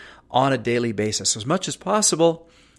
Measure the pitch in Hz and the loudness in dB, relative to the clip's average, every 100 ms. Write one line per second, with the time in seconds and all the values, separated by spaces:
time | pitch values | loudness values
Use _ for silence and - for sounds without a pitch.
0 | - - _ 123 135 135 110 120 120 101 | -20 -20 _ 2 2 0 0 0 0 -2
1 | 107 104 95 - 107 185 185 - - 214 | -2 -2 -4 -4 -2 -4 -4 -8 -2 0
2 | 208 165 165 160 - _ _ | 0 4 2 2 -8 _ _